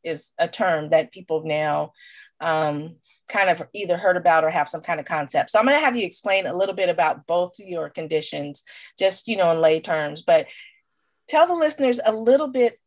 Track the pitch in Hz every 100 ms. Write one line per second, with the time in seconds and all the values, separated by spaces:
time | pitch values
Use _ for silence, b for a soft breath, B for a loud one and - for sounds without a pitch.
0 | 165 156 - - 170 - 190 160 151 160
1 | - 185 180 160 160 151 151 147 151 B
2 | B B B _ 165 156 156 147 156 165
3 | _ _ _ 208 190 170 - 208 190 175
4 | 190 180 175 160 156 160 147 165 - 160
5 | 143 160 139 151 - 220 240 285 302 240
6 | 185 - 208 190 175 175 196 190 185 170
7 | 160 - - 175 180 180 190 170 151 -
8 | 160 156 151 151 143 143 B B B -
9 | 190 185 - 208 170 165 160 160 156 156
10 | 151 151 - 165 - B B B _ _
11 | _ _ - 311 349 349 311 302 262 240
12 | 220 220 226 269 302 254 233 -